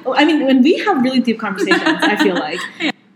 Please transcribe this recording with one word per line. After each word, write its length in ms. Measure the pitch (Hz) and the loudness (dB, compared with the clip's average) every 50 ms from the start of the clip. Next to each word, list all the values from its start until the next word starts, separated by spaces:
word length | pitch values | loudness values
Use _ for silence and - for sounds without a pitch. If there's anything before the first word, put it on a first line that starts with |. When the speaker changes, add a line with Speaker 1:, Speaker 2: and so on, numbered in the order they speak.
| - 254 254 | -4 -2 2
Speaker 1:
I 80 | - 294 | 2 2
mean, 220 | 330 311 285 254 | 4 4 2 2
when 160 | 269 262 262 | 2 2 4
we 160 | 247 302 381 311 | 4 2 2 0
have 240 | - 427 370 269 | 0 -2 0 0
really 180 | 240 262 262 247 | 0 0 0 0
deep 180 | 233 240 220 - | 0 0 -2 -4
conversations, 440 | 220 202 190 - - 202 185 - - | -4 -8 -6 -4 0 0 0 0 0
I 320 | - - 180 202 196 208 | -2 -2 0 0 0 0
feel 180 | - - 202 175 | 2 0 0 0
Speaker 2:
<laughs> 120 | 165 - 151 | -2 -4 -6
Speaker 1:
like. 100 | 165 180 - - - - | -8 -8 -10 -12 -10 -6
Speaker 2:
Yeah. 100 | 339 294 - _ _ _ _ | -6 -6 -6 _ _ _ _